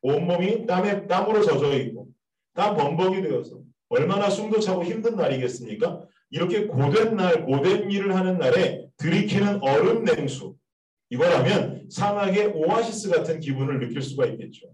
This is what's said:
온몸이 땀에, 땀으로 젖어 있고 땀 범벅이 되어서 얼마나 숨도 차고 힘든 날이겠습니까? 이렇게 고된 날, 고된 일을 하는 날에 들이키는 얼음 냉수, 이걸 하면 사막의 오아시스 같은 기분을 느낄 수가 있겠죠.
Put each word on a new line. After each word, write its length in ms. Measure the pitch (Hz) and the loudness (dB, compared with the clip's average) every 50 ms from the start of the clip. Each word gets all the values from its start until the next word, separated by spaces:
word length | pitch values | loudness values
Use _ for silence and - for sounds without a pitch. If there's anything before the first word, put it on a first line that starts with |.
온몸이 640 | - 135 147 156 170 175 180 175 185 202 226 220 - | 0 0 0 0 0 0 0 0 0 0 0 -2 0
땀에, 420 | 233 214 185 202 208 202 - - | 0 0 0 0 0 -2 -4 -2
땀으로 360 | - 175 196 - 214 220 214 185 | -2 -2 0 0 2 2 2 4
젖어 300 | 165 143 131 147 143 135 | 4 2 2 0 0 0
있고 320 | 123 - 117 - - - - - _ _ _ _ _ _ _ _ | 0 -2 -4 -8 -12 -16 -18 -20 _ _ _ _ _ _ _ _
땀 220 | 175 202 208 202 | -2 0 0 2
범벅이 460 | - - - 165 165 185 185 190 190 | 0 0 0 0 0 0 0 0 0
되어서 400 | 185 151 135 - - - - - - - _ _ _ | -2 -2 -4 -4 -6 -8 -16 -20 -20 -20 _ _ _
얼마나 420 | _ 156 160 151 185 196 202 202 202 | _ 0 0 2 2 0 0 0 0
숨도 300 | 196 214 214 214 220 214 | -2 -2 -2 0 0 0
차고 240 | - 190 185 180 170 | 2 0 0 -2 -2
힘든 320 | - - 226 220 233 208 | -4 -4 -2 -2 -2 -2
날이겠습니까? 880 | 185 156 139 135 127 123 120 - - 113 107 104 - - - - - - _ _ _ _ _ | 0 0 0 0 -2 -2 -4 -6 -8 -12 -12 -4 -2 -2 -2 -2 -8 -16 _ _ _ _ _
이렇게 340 | - 160 175 180 214 208 - | -4 -4 -2 0 0 -2 -2
고된 500 | - - 127 139 143 - 220 226 226 220 | -2 0 0 2 2 4 2 2 2 2
날, 300 | 196 185 180 165 156 131 | 0 2 2 2 2 2
고된 440 | 127 135 139 - 185 208 214 190 202 | 0 0 2 4 2 2 2 0 -2
일을 260 | 202 196 196 196 190 | -2 0 0 0 0
하는 220 | 185 185 185 180 | 2 2 0 0
날에 480 | 170 170 170 160 185 170 139 - - - - _ | 2 2 2 4 4 2 0 -2 -6 -12 -18 _
들이키는 680 | _ - 160 190 202 208 - 190 202 202 202 202 202 - | _ -2 0 2 2 2 2 2 2 2 2 0 0 0
얼음 400 | 175 185 220 - 226 226 226 - | 2 4 4 4 4 2 2 2
냉수, 520 | 170 156 - 139 131 131 - - - - _ _ _ _ _ _ _ _ _ _ _ | 2 0 0 0 -6 -6 -8 -12 -16 -16 _ _ _ _ _ _ _ _ _ _ _
이걸 220 | 123 123 - 175 | 0 2 4 4
하면 560 | - - - - - - - - - - - - | 4 4 4 2 2 2 0 -2 -8 -10 -14 -14
사막의 580 | - - 202 202 202 202 202 190 190 208 208 | -6 -2 -2 0 0 0 0 2 2 2 2
오아시스 600 | - 160 156 156 175 214 226 226 226 202 - - 190 | 0 0 0 0 2 2 0 0 -2 -6 -6 -2 0
같은 280 | 170 160 - 165 160 156 | 0 0 2 0 -4 -4
기분을 400 | 151 139 135 131 135 139 139 123 | -4 -4 -2 -2 -2 -2 -2 -4
느낄 220 | 120 117 - 143 | -4 -4 -6 -8
수가 240 | 131 - - - 127 | -8 -6 -2 -2 -2
있겠죠. 420 | 113 110 104 101 - - - - - | -2 -2 -8 -12 -16 -16 -20 -20 -20